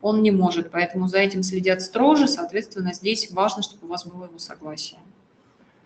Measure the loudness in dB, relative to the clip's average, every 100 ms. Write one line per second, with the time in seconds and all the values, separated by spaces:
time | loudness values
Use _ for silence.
0 | 0 4 4 4 2 0 -4 -2 -2 -2
1 | 0 2 2 0 -4 -2 2 0 0 2
2 | 4 6 4 0 -4 -6 -6 -6 -6 -4
3 | -2 -2 -4 0 0 0 -8 -10 -12 -10
4 | -10 -14 -16 -18 -18 -16 -14 -12 -14 -16
5 | -20 _ _ _ _ _ _ _